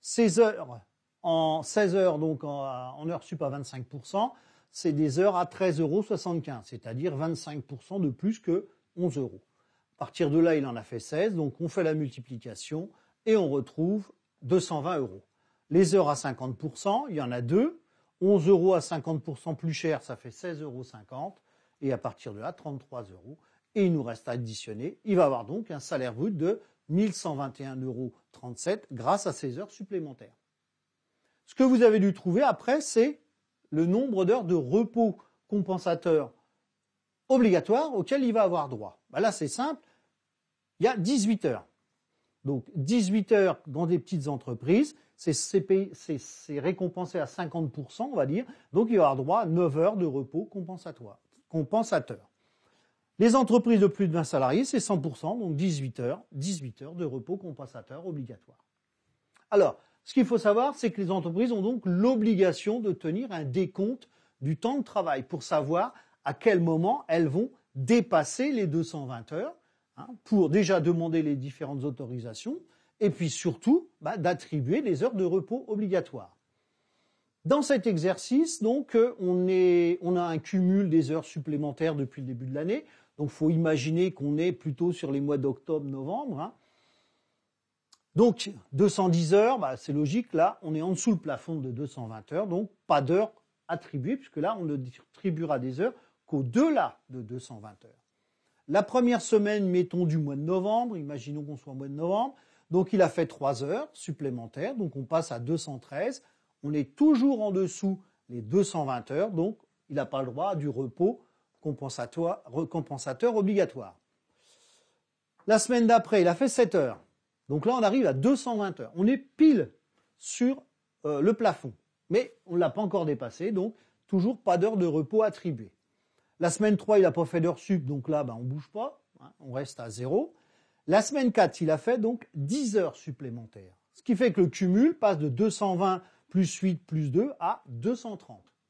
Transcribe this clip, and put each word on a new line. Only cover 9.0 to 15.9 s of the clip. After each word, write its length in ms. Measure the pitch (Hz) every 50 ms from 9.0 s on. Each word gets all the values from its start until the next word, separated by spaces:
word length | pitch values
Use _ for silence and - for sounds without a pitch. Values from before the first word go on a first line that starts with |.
| 175 175 127
euros. 240 | 143 131 117 - 98 _ _ _ _ _ _ _ _ _ _ _
À 40 | _
partir 300 | 143 - _ - 175 147
de 80 | 143 160
là, 180 | 165 170 160
il 100 | 151 139
en 100 | 135 117
a 60 | 117 117
fait 180 | - - 113
seize, 340 | - - - 151 190 226 202
donc 240 | 170 156 139 123 _ 170
on 60 | 165
fait 140 | - 202 175
la 120 | 156 156
multiplication 960 | 156 151 135 - - 120 _ 131 113 - 123 107 - - - 151 156 175 214 _ _ _ _ _ _ _
et 140 | 226 220 214
on 100 | 185 156
retrouve 640 | 139 143 131 - _ - 160 180 202 214 196 _ - _ _ _ _ _ -
deux 180 | 123 156 185
cent 220 | 175 - 175 151 135
vingt 160 | 165 185 151
euros. 240 | 135 107 92 98 _ _ _ _ _ _ _ _ _ _
Les 240 | 151 170 190 160